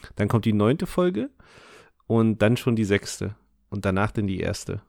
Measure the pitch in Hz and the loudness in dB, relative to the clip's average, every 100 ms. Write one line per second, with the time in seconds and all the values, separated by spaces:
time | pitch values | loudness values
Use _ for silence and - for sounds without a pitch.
0 | - - 104 113 113 104 107 156 185 - | -12 -4 0 0 2 2 2 2 -2 0
1 | 180 202 277 - - - - - - _ | 0 0 -6 -10 -20 -20 -20 -20 -20 _
2 | - 113 113 104 107 120 127 113 101 101 | 0 2 2 4 2 2 0 0 2 0
3 | - - 95 - _ _ _ 101 98 95 | -2 -8 -8 -10 _ _ _ -4 -2 0
4 | 104 - 101 92 85 101 - 98 | 0 0 -2 -2 -4 -4 -8 -10